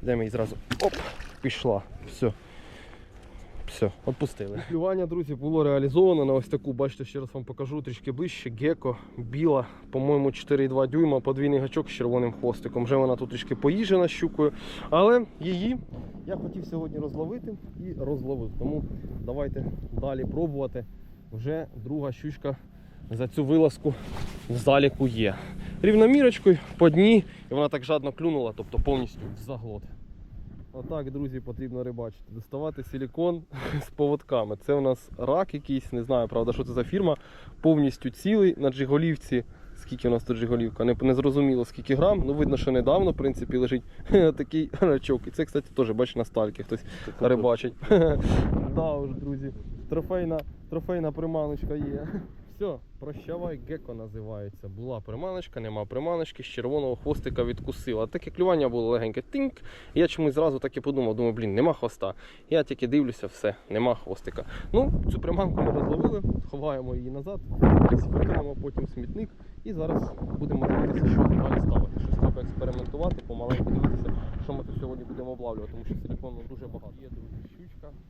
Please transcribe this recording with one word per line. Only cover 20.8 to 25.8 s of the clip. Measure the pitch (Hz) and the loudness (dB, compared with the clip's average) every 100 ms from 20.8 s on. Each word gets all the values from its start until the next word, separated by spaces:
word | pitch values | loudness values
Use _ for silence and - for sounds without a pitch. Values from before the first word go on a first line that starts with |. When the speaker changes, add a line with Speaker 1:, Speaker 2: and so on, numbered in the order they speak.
| 113 - - - - | -10 -14 -18 -20 -14
Speaker 1:
Вже | 113 123 160 165 117 | -8 -4 -4 -6 -10
друга | 110 151 143 | -8 -6 -4
щучка | 127 151 143 143 135 - - - - - | -6 -8 -6 -6 -6 -10 -20 -20 -18 -10
за | 113 127 | -4 -2
цю | - | 0
вилазку | 139 160 160 - 156 127 - - - - - | 4 6 6 4 -2 -2 -6 -6 -6 -6 -6
в | |
заліку | 120 113 139 139 135 135 | 0 6 6 6 4 0
є. | 113 104 92 - - - - | 2 0 0 -8 -10 -10 2